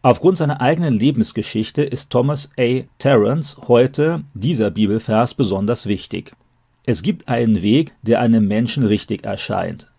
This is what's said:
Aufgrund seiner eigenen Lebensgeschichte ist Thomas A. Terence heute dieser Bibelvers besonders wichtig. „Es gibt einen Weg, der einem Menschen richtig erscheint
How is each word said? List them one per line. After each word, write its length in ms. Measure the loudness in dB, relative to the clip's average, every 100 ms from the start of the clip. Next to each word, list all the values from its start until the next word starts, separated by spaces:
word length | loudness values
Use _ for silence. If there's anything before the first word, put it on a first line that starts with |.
Aufgrund 340 | 4 4 2 2
seiner 240 | -2 0
eigenen 320 | 0 0 0
Lebensgeschichte 880 | 2 0 0 -2 -4 -6 -6 -4 -4
ist 280 | -4 -6 -2
Thomas 380 | 0 0 -2 -6 -2
A. 240 | 0 0 -6 _
Terence 600 | 2 4 4 0 -6 -10 2
heute 560 | 4 4 0 -2 -2 -8
dieser 360 | -6 -4 0 -2
Bibelvers 640 | 0 0 0 0 2 2
besonders 520 | 0 -2 0 -2 -2 -2
wichtig. 480 | -4 -4 -12 -12 _ _ _ _ _ -4
„Es 180 | -2
gibt 260 | -2 -6 -2
einen 320 | 0 2 2
Weg, 320 | 2 2 0 _
der 180 | 0 2
einem 260 | 4 4 2
Menschen 400 | 0 -2 0 0
richtig 380 | 0 -2 -8
erscheint 640 | -6 -8 -6 -6 -6 -10 -18